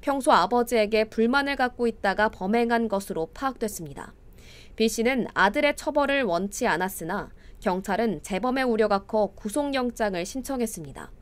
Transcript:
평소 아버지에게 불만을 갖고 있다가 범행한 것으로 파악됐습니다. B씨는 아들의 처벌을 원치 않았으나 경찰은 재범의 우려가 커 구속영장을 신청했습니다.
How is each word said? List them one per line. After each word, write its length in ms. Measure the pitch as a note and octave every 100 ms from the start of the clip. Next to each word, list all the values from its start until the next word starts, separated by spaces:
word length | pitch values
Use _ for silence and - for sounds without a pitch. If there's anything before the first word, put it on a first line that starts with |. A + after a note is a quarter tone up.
평소 300 | - C#4 C4
아버지에게 720 | A3+ E3+ A#3+ A#3+ A#3+ G#3 A3 A3
불만을 500 | A3 A3+ C#4 C#4 C#4
갖고 320 | B3 - A#3+
있다가 420 | A3 G3+ F#3+ F#3+
범행한 580 | - F#3 A3+ A#3 A#3 A3+
것으로 400 | G3 G3 F#3 D#3+
파악됐습니다. 800 | - C4+ B3 A3 G#3+ D#3+ C#3 - - - - - - - -
B씨는 520 | A3 A3+ A3+ C4 G3
아들의 420 | - F#3+ B3 D4 D4
처벌을 480 | - D4 C#4 C#4
원치 440 | B3 E3+ G3 - A#3
않았으나 640 | E3 F#3 - E3 F#3+ D3+ - - -
경찰은 640 | - F3+ G3 F#3+ A#3 D#3+
재범의 400 | - F#3+ A#3+ C4
우려가 400 | C4 A3 G#3+ G3 G3
커 280 | A3 G3+ -
구속영장을 880 | G#3+ B3 C#4+ C4+ B3 - G#3+ F#3 F3+
신청했습니다. 840 | C4 - C4 A3+ - D#3 - D2+ -